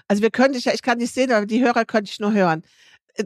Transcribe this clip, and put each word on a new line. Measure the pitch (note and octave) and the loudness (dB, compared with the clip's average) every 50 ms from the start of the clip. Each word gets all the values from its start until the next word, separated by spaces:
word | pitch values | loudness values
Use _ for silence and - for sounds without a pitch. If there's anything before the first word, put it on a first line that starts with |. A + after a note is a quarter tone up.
| - - | -4 -2
Also | G3+ G#3 | 0 2
wir | G#3+ A3+ | 0 0
können | - - B3+ C#4 C#4+ | 2 2 2 2 2
dich | B3 - | 0 -2
ja, | B3+ A3+ | -2 -2
ich | - | -2
kann | - B3+ A#3+ A#3+ | -2 -2 -2 -2
dich | A#3 - | -4 -4
sehen, | - B3+ C4 B3+ | -2 0 0 2
aber | A#3+ G#3+ G3+ | 2 0 0
die | G#3 - C4 B3+ | 0 0 0 2
Hörer | A#3+ A#3 A#3+ A3+ | 2 2 0 0
können | - - A3 G3+ | 0 -2 -2 -2
dich | - - - | -4 -8 -4
nur | G#3+ G#3 A3 | -2 0 2
hören. | G3+ F#3 E3+ D#3+ D#3+ - _ _ _ _ _ _ _ _ _ _ - G#3+ | 2 2 2 0 -2 -6 _ _ _ _ _ _ _ _ _ _ -8 -6